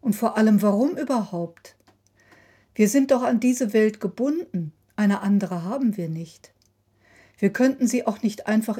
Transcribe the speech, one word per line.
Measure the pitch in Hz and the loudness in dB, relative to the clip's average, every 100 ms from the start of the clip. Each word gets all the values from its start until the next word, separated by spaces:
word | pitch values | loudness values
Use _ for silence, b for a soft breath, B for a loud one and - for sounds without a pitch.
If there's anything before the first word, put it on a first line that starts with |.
Und | 262 | -2
vor | 202 226 - | -2 -2 2
allem, | 220 208 | 4 4
warum | 202 202 277 359 | 4 2 0 -2
überhaupt? | 269 254 208 175 170 - - _ _ _ _ b b b b b b | -2 -2 -2 -6 -8 -12 -20 _ _ _ _ b b b b b b
Wir | - 214 | 0 2
sind | 277 269 | 4 2
doch | 254 | 2
an | 247 233 | 2 0
diese | 247 254 233 | 0 0 0
Welt | 220 214 214 | 2 2 0
gebunden. | 196 - 254 311 349 180 156 _ _ - | -10 -4 -4 -4 -4 -6 -8 _ _ 0
Eine | 208 202 | 0 2
andere | 202 202 190 175 | 2 0 0 -6
haben | 170 269 254 196 | -6 -2 -2 -2
wir | 165 | -6
nicht. | 160 165 - - _ _ _ _ b b b b b | -8 -12 -18 -20 _ _ _ _ b b b b b
Wir | 202 | -2
könnten | 202 254 269 247 | 2 0 2 0
sie | 247 - | 0 -2
auch | 208 | -2
nicht | 220 - - | -4 -4 0
einfach | 220 220 208 | 0 0 -6